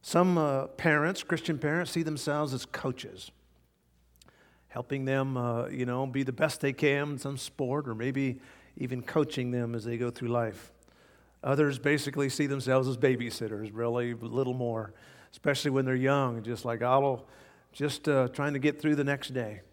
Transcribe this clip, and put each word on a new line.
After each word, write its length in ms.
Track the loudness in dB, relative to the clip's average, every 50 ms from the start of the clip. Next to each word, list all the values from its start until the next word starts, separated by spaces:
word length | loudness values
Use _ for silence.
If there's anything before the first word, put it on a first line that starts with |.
Some, 380 | _ 2 4 6 6 6 6 4
uh, 300 | 4 4 2 0 0 -4
parents, 540 | -8 0 4 4 6 6 4 2 0 -2 -2
Christian 360 | -2 -2 -2 0 -2 -4 -2
parents, 320 | 0 0 0 0 -2 -2
see 120 | -2 -2 -2
themselves 520 | -2 -4 -4 -2 -2 0 0 0 -2 -2
as 100 | -4 -6
coaches, 640 | -6 -10 -6 -4 -4 -6 -6 -10 -14 -14 -16 -18 -18 _ _ _ _ _ _ _ _ _ _ _ _ _ _ _ _ _ _ -20 -20 _ _ -20 _ _ _ _ _
helping 380 | -8 -8 -6 -4 -4 -4 0
them, 320 | 0 2 2 2 0 0 -2
uh, 280 | 0 0 0 0 -2 -4
you 180 | -2 -4 -2
know, 200 | -2 0 -2 -2
be 160 | -2 -2 -2 -2
the 100 | -2 0
best 280 | 2 0 0 0 0
they 140 | -2 -2 0
can 380 | 2 2 2 4 2 0 -2 -6
in 60 | -6
some 200 | -8 -8 -8 -8
sport 500 | -10 -12 _ -6 -4 -2 -2 -2 -4 -4
or 60 | -6
maybe 440 | -4 -2 -2 0 0 0 0 -2 -4 -10 -20 -20 -20 -20 -20 _
even 260 | -8 -6 -6 -6 -6 -6
coaching 480 | -2 2 2 2 2 0 -4 -4 -2
them 240 | -2 -2 -2 -2 -4
as 100 | -6 -4
they 120 | -4 -4
go 140 | -2 -2 -4
through 180 | -4 -4 -4 0
life. 420 | 0 0 0 0 -4 -8 -16 -20 -20 _ _ _ _ _ -20 _ _ _ _ _ _ _ -2
Others 360 | 0 4 4 4 2 2 0
basically 500 | 2 2 2 2 0 -4 -2 0 -2 -2
see 180 | 0 0 0
themselves 400 | 0 0 -2 0 4 4 4 4
as 120 | 2 0 4
babysitters, 720 | 4 4 4 4 0 -6 -6 -6 -6 -6 -6 -6 -8 -8 -6
really 400 | -4 -2 -2 0 0 -2 -2 -4
little 400 | -6 -8 -4 -2 0 0 0 0
more, 400 | -2 -2 -2 -2 -4 -6 -8 -12 -18 -20 -20 -20 -20 -20 -20 -20
especially 380 | -4 _ 0 0 2 0 0
when 160 | 2 2 2
they're 80 | 2 2
young, 480 | 2 4 4 4 4 2 0 -2 -4 -6
just 240 | -6 -6 -6 -4
like, 160 | -4 -2 0 2
"I'll 440 | 4 4 4 4 4 0 -2 -6 -16 -20 -20 -20 -20 -20 -20 _ _ _
just, 340 | -4 -2 -2 -2 -2 0 2
uh, 200 | 4 4 4 2
trying 240 | 0 -2 -2 -2 0
to 60 | 2
get 200 | 2 0 0 2
through 180 | 0 2 2
the 80 | 2 2
next 280 | 0 0 -2 -4 -6 -6
day." 300 | -6 -6 -6 -8 -12 -16 -20